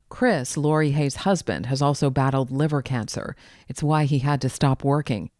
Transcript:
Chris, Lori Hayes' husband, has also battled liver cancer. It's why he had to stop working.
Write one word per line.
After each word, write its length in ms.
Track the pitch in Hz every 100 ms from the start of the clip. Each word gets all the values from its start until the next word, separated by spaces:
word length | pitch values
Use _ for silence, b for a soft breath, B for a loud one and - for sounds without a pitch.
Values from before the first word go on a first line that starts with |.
| -
Chris, 460 | - 247 165 127 156
Lori 360 | 147 156 151
Hayes' 240 | 147 139 -
husband, 500 | 196 185 - 76 117
has 160 | 135
also 260 | 143 139 143
battled 440 | 135 135 135 127
liver 300 | 135 156 147
cancer. 520 | - 127 107 - - - B B B
It's 140 | 139
why 220 | 147 156
he 160 | 143 143
had 200 | 139 147
to 60 | 131
stop 360 | - 135 131
working. 460 | 139 143 - 107 -